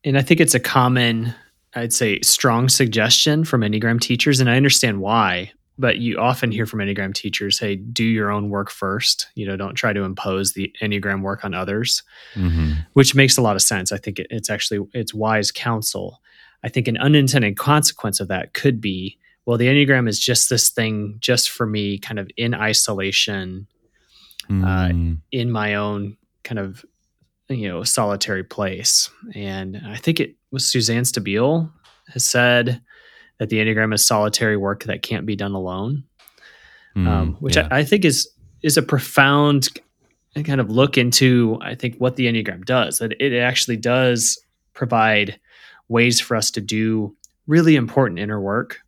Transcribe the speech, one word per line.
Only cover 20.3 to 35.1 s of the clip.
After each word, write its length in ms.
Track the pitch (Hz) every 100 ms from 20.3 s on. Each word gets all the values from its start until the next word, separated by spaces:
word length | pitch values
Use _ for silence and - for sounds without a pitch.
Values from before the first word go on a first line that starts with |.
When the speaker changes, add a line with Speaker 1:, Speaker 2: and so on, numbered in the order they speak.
| 117 -
Speaker 1:
this 180 | 117 -
thing 480 | - 110 107 104 107
just 280 | - 120 -
for 140 | - 113
me, 320 | 107 101 98
kind 200 | - 107
of 100 | 92 -
in 180 | 117
isolation, 1120 | - 107 107 - 98 98 95 - 98 92 92 101 _ _ _ _ _ - - -
uh, 20 | 98 92 92 90
Speaker 2:
Mm. 260 | 87 82 78 _
Speaker 1:
in 180 | 131 120
my 240 | 110 104
own 420 | 104 104 104 101 104 _ _
kind 140 | - 110
of 260 | 98 92 - _ _ _ _ _ _
you 200 | 131 101
know, 140 | 85
solitary 640 | - - 107 101 - 95
place. 680 | - - 98 90 - - - _ 226
And 460 | - 196 190 190 196 -
I 100 | 202
think 240 | - 165
it 160 | - _ _
was 160 | 131 -
Suzanne 360 | 123 117 117
Stabile 680 | 123 - 98 101 131 165 160 _ _ _ -
has 160 | 123
said 560 | - 123 123 123 120 123 _ - - - _ _
that 100 | 107
the 80 | 110
Enneagram 340 | 110 110 110
is 120 | 104 -
solitary 500 | 110 104 - 113 104
work 280 | 98 101
that 180 | 110 -
can't 240 | -